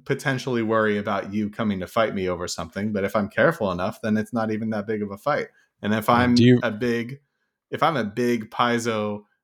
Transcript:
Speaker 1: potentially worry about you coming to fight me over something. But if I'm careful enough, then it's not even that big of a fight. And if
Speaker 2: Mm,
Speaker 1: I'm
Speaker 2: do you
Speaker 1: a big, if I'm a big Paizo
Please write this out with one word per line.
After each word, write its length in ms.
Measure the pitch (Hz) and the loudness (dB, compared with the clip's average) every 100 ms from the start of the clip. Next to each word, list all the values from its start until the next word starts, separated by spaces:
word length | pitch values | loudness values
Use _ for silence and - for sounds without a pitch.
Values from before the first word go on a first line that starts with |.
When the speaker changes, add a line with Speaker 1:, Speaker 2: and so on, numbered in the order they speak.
Speaker 1:
potentially 580 | - 139 147 131 135 120 | -6 -4 -2 -4 -2 -2
worry 360 | 110 110 107 104 | 0 2 2 0
about 340 | 107 98 101 | -2 -4 -4
you 160 | 104 104 | -4 -4
coming 300 | - 110 95 | -2 -2 -2
to 80 | 87 | -2
fight 260 | 117 110 | 0 0
me 140 | 98 92 | 0 -2
over 220 | 85 87 | -2 -6
something. 420 | - 85 95 107 | -8 -8 -6 -4
But 140 | 104 98 | -2 0
if 100 | 110 | 0
I'm 140 | 101 | -2
careful 420 | - 139 160 101 | 2 2 2 -2
enough, 300 | 87 95 - | -2 -4 -4
then 160 | 110 107 | -2 -2
it's 160 | 107 | -2
not 180 | 117 110 | -2 -2
even 200 | 107 110 | -4 -4
that 160 | 110 101 | -6 -4
big 140 | 107 | -4
of 80 | 101 | -6
a 60 | 98 | -6
fight. 300 | 143 139 - _ _ - | -2 -2 -4 _ _ -8
And 120 | 104 | -2
if 140 | 110 110 | 0 4
Speaker 2:
Mm, 60 | |
Speaker 1:
I'm 220 | 120 123 120 | 4 6 6
Speaker 2:
do 80 | |
you 160 | 120 123 | 8 6
Speaker 1:
a 60 | 120 | 4
big, 500 | 104 120 117 117 139 _ _ _ _ - | -2 -2 -2 -4 -12 _ _ _ _ -10
if 100 | 139 | 0
I'm 140 | 156 143 | 0 0
a 80 | |
big 480 | 104 113 123 117 107 | -2 -2 0 0 -4
Paizo 720 | - 120 120 117 110 107 104 - _ | -2 0 0 0 -2 -2 -6 -12 _